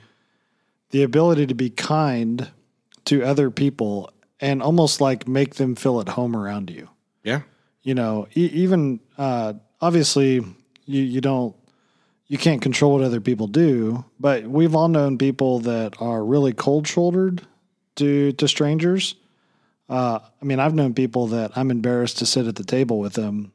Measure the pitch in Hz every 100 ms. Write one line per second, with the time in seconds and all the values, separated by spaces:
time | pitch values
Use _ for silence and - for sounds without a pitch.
0 | _ _ _ _ _ _ _ _ _ 139
1 | 135 143 170 156 139 120 127 - - 156
2 | 151 120 113 120 117 - _ _ _ _
3 | - 143 127 143 135 107 143 143 107 101
4 | - _ _ _ 139 135 131 170 151 -
5 | 139 127 - 131 143 - 131 117 135 120
6 | 95 110 123 113 101 101 92 85 - _
7 | _ _ 107 135 - _ _ _ 131 131
8 | 113 107 101 160 175 151 185 185 143 120
9 | - - 139 120 110 107 - _ 170 170
10 | 143 143 135 127 101 - _ _ - 139
11 | 131 127 139 131 120 - _ _ _ _
12 | _ _ - 143 165 139 131 123 147 139
13 | 131 117 104 117 107 123 170 123 110 117
14 | 127 - 143 127 110 143 165 156 165 160
15 | 143 127 135 131 131 123 117 117 110 -
16 | 117 113 107 143 139 110 - 147 151 -
17 | 175 180 190 180 - _ _ _ _ -
18 | 143 143 143 131 147 - 147 156 170 190
19 | 185 - _ _ _ _ _ _ - 127
20 | 123 110 - _ 139 131 147 156 139 117
21 | 127 123 117 117 110 127 131 120 120 123
22 | 120 - 117 139 117 107 98 127 127 110
23 | 101 117 107 104 104